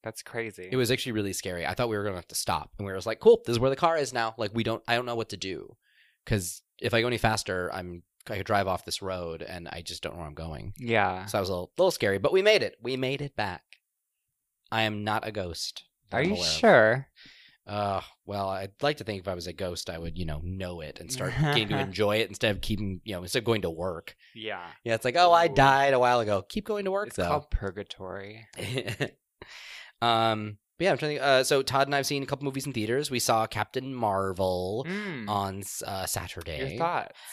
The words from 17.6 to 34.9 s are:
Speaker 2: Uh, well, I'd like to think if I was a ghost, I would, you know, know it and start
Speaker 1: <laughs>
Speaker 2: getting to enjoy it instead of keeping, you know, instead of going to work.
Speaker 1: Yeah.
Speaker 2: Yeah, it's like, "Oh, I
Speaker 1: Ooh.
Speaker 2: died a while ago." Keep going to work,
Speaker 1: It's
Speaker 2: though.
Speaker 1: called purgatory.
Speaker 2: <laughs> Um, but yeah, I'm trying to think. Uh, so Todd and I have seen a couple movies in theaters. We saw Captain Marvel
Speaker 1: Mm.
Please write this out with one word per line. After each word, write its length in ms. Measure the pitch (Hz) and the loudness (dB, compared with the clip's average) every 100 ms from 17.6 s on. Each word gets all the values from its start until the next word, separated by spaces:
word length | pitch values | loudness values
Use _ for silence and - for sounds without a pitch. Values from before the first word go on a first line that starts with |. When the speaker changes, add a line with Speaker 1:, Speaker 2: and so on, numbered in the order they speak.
| - | -8
Speaker 2:
Uh, 360 | 104 101 95 - _ - | -2 0 -2 -4 _ -8
well, 220 | 101 98 | -4 -4
I'd 340 | 95 98 _ | -4 -8 _
like 140 | 143 143 | -2 -2
to 60 | |
think 160 | 104 101 | -6 -6
if 80 | 92 | -4
I 60 | |
was 140 | 90 87 | -6 -8
a 40 | |
ghost, 360 | 80 92 87 - | -6 -6 -4 -8
I 80 | 82 | -8
would, 200 | 85 80 | -8 -6
you 60 | |
know, 160 | 82 76 | -4 -4
know 380 | 85 95 90 87 | -6 -6 -8 -8
it 220 | 76 - | -12 -12
and 100 | 85 | -10
start 220 | 127 92 | -6 -4
Speaker 1:
<laughs> 200 | 123 151 | 0 2
Speaker 2:
getting 140 | 139 104 | 2 2
to 100 | - | -2
enjoy 380 | 113 92 104 107 | -2 0 2 2
it 100 | 110 | 0
instead 260 | - 113 98 | 0 0 0
of 60 | |
keeping, 400 | - 101 101 92 | -2 -2 -2 -6
you 80 | 113 | -8
know, 100 | 92 | -8
instead 160 | 90 131 | -4 -2
of 40 | 117 | 2
going 180 | 110 | 0
to 60 | 87 | 0
work. 460 | 80 92 82 - - _ | -4 -6 -6 -12 -20 _
Speaker 1:
Yeah. 380 | 117 107 95 87 - 117 | -12 -10 -10 -12 -10 -2
Speaker 2:
Yeah, 80 | 113 | 0
it's 80 | |
like, 140 | 127 170 | 0 4
"Oh, 160 | 175 | 8
I 140 | 170 170 | 8 6
Speaker 1:
Ooh. 60 | |
Speaker 2:
died 400 | 143 139 135 139 | 6 8 8 6
a 60 | 131 | 6
while 220 | 123 123 | 6 4
ago." 220 | 107 101 | 4 0
Keep 220 | - 214 214 | -2 -8 -4
going 200 | 208 196 | -4 -2
to 60 | |
work, 160 | 196 208 | -4 -4
Speaker 1:
It's 100 | - | -4
Speaker 2:
though. 100 | 87 | 0
Speaker 1:
called 240 | 147 - | -2 0
purgatory. 960 | - 98 95 98 - 95 95 98 110 113 - | -2 -2 -8 -12 -12 -12 -10 -12 -18 -20 -12
Speaker 2:
<laughs> 600 | 101 127 - 104 135 _ _ _ - - - - - _ | -8 -6 -6 -6 -8 _ _ _ -20 -18 -16 -18 -18 _
Um, 600 | 117 113 113 110 107 104 _ _ | 2 4 2 0 -4 -10 _ _
but 60 | 180 | 0
yeah, 60 | |
I'm 60 | 139 | 2
trying 160 | 151 147 | 0 0
to 40 | |
think. 80 | 139 | 4
Uh, 160 | 131 | 4
so 200 | 131 139 | 6 4
Todd 240 | 135 135 139 | 4 2 2
and 80 | 143 | 2
I 20 | |
have 80 | 135 | 0
seen 160 | 143 | -2
a 60 | 135 | -2
couple 180 | 135 139 | -4 -4
movies 220 | 135 139 | -4 -4
in 40 | |
theaters. 360 | 123 107 127 147 | -4 0 0 0
We 80 | 127 | 0
saw 300 | - 113 110 | 2 2 2
Captain 480 | 110 107 127 131 131 | -2 -4 -4 -6 -2
Marvel 880 | 110 98 98 92 95 90 90 107 | 0 2 0 2 2 2 -2 -4
Speaker 1:
Mm. 400 | 156 | -4